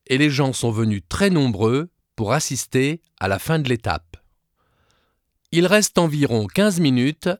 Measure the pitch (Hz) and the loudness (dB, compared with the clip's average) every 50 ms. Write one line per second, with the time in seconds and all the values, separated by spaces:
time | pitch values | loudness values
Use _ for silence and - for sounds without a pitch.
0 | _ - 127 131 147 151 139 131 147 135 120 - - 120 110 107 113 110 104 98 | _ -2 0 2 2 0 2 0 0 -2 -2 -2 -2 -2 0 0 0 0 -2 -4
1 | - _ - - 196 202 185 160 139 127 110 92 107 113 120 139 160 175 _ _ | -6 _ -2 0 2 2 2 2 2 0 0 0 0 0 0 0 -2 -4 _ _
2 | _ _ _ - 110 101 120 156 - - 143 120 - - - 131 131 143 156 165 | _ _ _ -6 -2 -2 -2 -2 -2 -4 -6 -8 -8 -4 -2 0 0 0 -2 -6
3 | - _ _ _ - 98 98 95 - - 160 160 147 127 123 113 - 107 80 71 | -10 _ _ _ -4 -4 -4 -4 -2 -2 -2 -2 0 -2 -2 -2 -2 -4 -6 -6
4 | - _ - - _ _ _ _ _ _ _ _ _ _ _ _ _ _ _ _ | -6 _ -20 -20 _ _ _ _ _ _ _ _ _ _ _ _ _ _ _ _
5 | _ _ _ _ _ _ _ _ _ _ - 160 175 175 196 214 202 - - - | _ _ _ _ _ _ _ _ _ _ 0 2 2 4 4 2 2 2 0 0
6 | 175 160 147 151 143 131 120 113 104 101 - 185 202 214 185 170 175 143 127 123 | 0 2 2 0 0 0 0 0 -2 -2 0 0 0 2 2 2 0 2 2 2
7 | 123 139 156 - - 180 175 - | 0 0 -2 -4 -4 -6 -6 -6